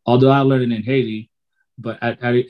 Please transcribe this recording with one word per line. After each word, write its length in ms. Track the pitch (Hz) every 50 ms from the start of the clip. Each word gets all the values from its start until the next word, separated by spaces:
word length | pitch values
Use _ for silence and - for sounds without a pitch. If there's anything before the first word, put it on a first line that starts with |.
| -
although 260 | 117 123 127 131 135
I 80 | 135 139
learned 320 | 135 135 135 127 123 120
it 40 | 117
in 80 | 110 101
Haiti, 460 | 123 135 135 117 110 110 107 110 _ _ _ _ _ _ _ _ _ _
but 200 | - 107 120 110 -
I, 160 | 123 117 117 -
I, 240 | 123 120 120 123 123 -